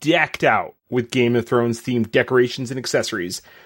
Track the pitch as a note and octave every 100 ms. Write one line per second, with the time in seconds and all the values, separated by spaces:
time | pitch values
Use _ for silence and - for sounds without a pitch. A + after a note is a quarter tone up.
0 | D3 E3 D3 - D3+ G#2+ E2+ - - B2
1 | A#2+ C3 A#2+ A#2+ A2+ B2 A#2+ A2+ - A#2+
2 | A2 C3 B2 B2+ B2 - B2 C3 A#2 C3+
3 | - G#2+ F2 - - -